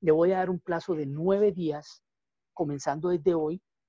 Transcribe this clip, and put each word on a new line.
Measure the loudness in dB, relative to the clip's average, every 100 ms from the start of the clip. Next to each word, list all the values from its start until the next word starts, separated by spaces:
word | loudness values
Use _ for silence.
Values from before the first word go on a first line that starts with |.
Le | 2
voy | 4 4
a | 2
dar | 0
un | -4
plazo | -4 -4 -2 -4
de | -2
nueve | -2 0 2 2
días, | 0 -4 -4 -10 -20 _ _ _ _ _
comenzando | -6 -4 -2 -4 -4 -2
desde | 0 0 0
hoy. | -2 -6 -12 _